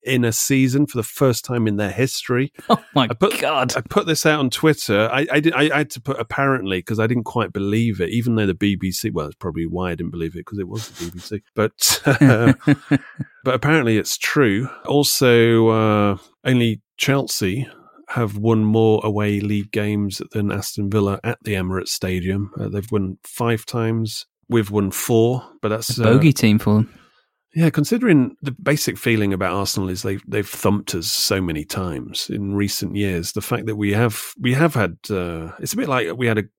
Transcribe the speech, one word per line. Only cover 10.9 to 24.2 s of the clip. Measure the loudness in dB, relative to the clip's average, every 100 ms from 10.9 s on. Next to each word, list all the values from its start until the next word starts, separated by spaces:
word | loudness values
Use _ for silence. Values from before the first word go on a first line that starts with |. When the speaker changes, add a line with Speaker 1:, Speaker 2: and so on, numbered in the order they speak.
| -12 -12
Speaker 1:
B |
B | -12
C. | -12 -12 _
But, | -2 -2 _ -2 0
<laughs> | 0
uh, | 6 6 8 6 4 2 0 2 -2 -2 -14 -14 _
but | -2
apparently | 0 2 2 4 2
it's | 0 -4
true. | -2 2 4 2 -2 -8 -2
Also, | 0 2 2 4 6 6 6 4
uh, | 4 4 4 2 0 _ _
only | 0 2 2 -2 _ -4
Chelsea | 0 0 0 -2 -2 -2 -6 -12 _ _ -10
have | -4 -2 0
won | 2 2
more | 4 4 4 4
away | 2 -2 0 0
league | 0 -2 -2
games | -4 -2 -2 -4 -6 -8
than | -4 -2
Aston | -4 -6 -6 -2
Villa | 0 0 -2
at | -6 -8
the | -4
Emirates | -4 -2 -4 -6
Stadium. | -6 -4 -2 -2 -4 -4 -6
Uh, | -6
they've | -6 -4
won | -4 -4 -8
five | -16 -4 -2 -2
times. | -4 -4 -2 -2 -4 -8